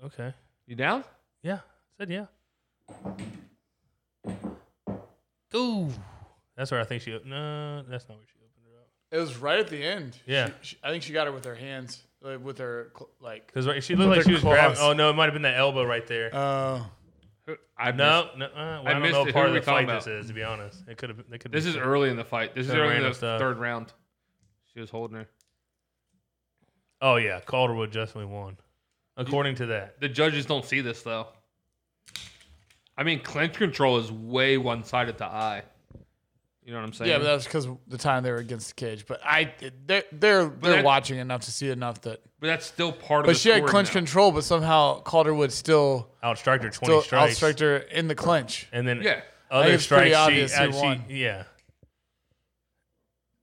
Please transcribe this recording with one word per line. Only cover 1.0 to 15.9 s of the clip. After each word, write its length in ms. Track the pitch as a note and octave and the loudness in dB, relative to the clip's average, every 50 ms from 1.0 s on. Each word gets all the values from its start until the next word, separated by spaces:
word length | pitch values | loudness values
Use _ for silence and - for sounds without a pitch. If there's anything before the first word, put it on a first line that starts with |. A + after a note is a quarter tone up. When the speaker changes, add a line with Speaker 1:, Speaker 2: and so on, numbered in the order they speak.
| C4 - _ _ _ _ _ _ | -6 -12 _ _ _ _ _ _
Speaker 1:
Yeah. 180 | - E3+ G3 F#3+ - | -10 -10 -10 -10 -12
I 320 | _ _ _ _ _ _ | _ _ _ _ _ _
said 140 | - G3+ E3+ | -14 -12 -10
yeah. 160 | F3 G3+ G3+ - _ _ _ _ _ _ _ _ _ _ _ - - - - - - - - - - - - _ _ _ _ _ _ _ _ _ _ _ _ _ _ _ - - F#3+ - - - - - _ _ _ _ - - - - - - _ _ _ _ _ _ _ _ - | -10 -10 -12 -14 _ _ _ _ _ _ _ _ _ _ _ -20 -20 -16 -16 -14 -14 -14 -14 -16 -16 -18 -20 _ _ _ _ _ _ _ _ _ _ _ _ _ _ _ -14 -12 -12 -10 -12 -14 -14 -16 _ _ _ _ -12 -12 -12 -12 -14 -20 _ _ _ _ _ _ _ _ -4
Ooh. 340 | A#3+ B3+ A#3+ A3 G3 E3+ C#3+ A#2 G2 G2 - - - - - _ _ _ _ _ | -4 -2 -2 -4 -4 -6 -6 -8 -10 -14 -18 -20 -20 -20 -20 _ _ _ _ _
That's 140 | C3 C3+ - | -10 -8 -6
where 100 | C3 A#2+ | -4 -4
I 40 | A2+ | -4
think 180 | - B2 A#2 | -6 -8 -10
she 120 | - A#2 A2+ | -10 -10 -12
op-, 100 | A2+ - | -14 -14
no, 580 | C3 C3+ C#3+ D3+ D3+ D3+ D3 D3+ D3 D3 C#3+ C3 B2+ | -14 -12 -10 -10 -10 -10 -10 -10 -12 -12 -14 -14 -14
that's 200 | B2+ B2 - - | -14 -14 -16 -18
not 100 | G#2+ G#2+ | -20 -20
where 80 | A2 | _
she 120 | _ _ _ | _ _ _
opened 280 | A2 _ _ _ A#2 A2+ | _ _ _ _ _ _
her 60 | _ _ | _ _
up. 80 | _ _ _ _ _ - | _ _ _ _ _ -8
Speaker 3:
It 80 | D#3 E3 | -6 -6
was 180 | E3 C#3+ B2 | -4 -6 -8
right 220 | A#2 C3+ D3 E3+ G#3+ | -6 -2 0 0 0
at 100 | G#3+ E3 | 0 -2
the 140 | D#3 C#3+ | -6 -8
end. 360 | C#3+ E3+ G3+ G3 C#3+ B2 - - _ | -8 -8 -8 -8 -10 -14 -16 -14 _
Speaker 1:
Yeah. 240 | B2+ C#3 C3+ A#2+ G2+ - - | -2 -2 0 -2 -2 -6 -12
Speaker 3:
She, 140 | - - - | -18 -20 -16
she, 20 | _ | _
I 80 | - C#3+ | -8 -8
think 120 | E3 E3+ | -8 -8
she 100 | C3 D#3 | -8 -6
got 140 | D3+ D#3 D3+ | -4 -4 -4
her 60 | C#3+ | -4
with 120 | C3+ C3 B2+ | -6 -10 -12
her 100 | B2 A#2 | -14 -14
hands, 480 | A2+ C3 C#3 C3+ C3 B2+ A#2+ - - _ _ _ _ | -12 -14 -12 -12 -12 -14 -16 -18 -20 _ _ _ _
like, 220 | C3+ C3+ C3+ B2 B2 | -16 -14 -14 -14 -12
with 140 | C#3 A#2+ C3+ | -14 -12 -10
her, 340 | B2+ A#2+ A#2+ A#2+ A#2 - - | -10 -10 -10 -10 -12 -14 -18
cl-, 120 | - - - _ _ | -20 -20 -20 _ _
like, 320 | B2 A#2 G#2+ A2+ - _ | -16 -16 -16 -16 -16 _
Speaker 1:
'Cause, 140 | - C3 B2+ | -6 -4 -2
right, 160 | C#3 C#3+ C#3 | -2 -2 -4
she 120 | C3 - F3+ | -2 0 2
looked 160 | F#3 G3 F#3+ | 4 4 6
Speaker 3:
with 80 | F#3 E3 | 6 6
Speaker 1:
like 80 | D#3+ | 6
Speaker 3:
her 40 | F#3 | 6
Speaker 1:
she 20 | F3 | 4
was 80 | D#3 | 4
grabbing. 340 | C3+ D3+ D3 D3 - - B2+ | 4 6 6 6 6 6 4
Speaker 3:
claws. 140 | C#3 D3 D3 | 4 4 4
Speaker 1:
Oh, 20 | |
no, 180 | D3 D3+ D3+ D3+ | 4 4 4 4
it 20 | D3+ | 4
might 100 | D#3+ D#3+ | 4 4
have 80 | D3+ D3 | 2 2
been 80 | D3+ | 0
the 120 | D3 C3 B2 | 0 0 2
elbow 300 | B2+ C#3 C#3 C3+ C3 B2 | 2 2 2 2 0 0
right 220 | A#2+ | 0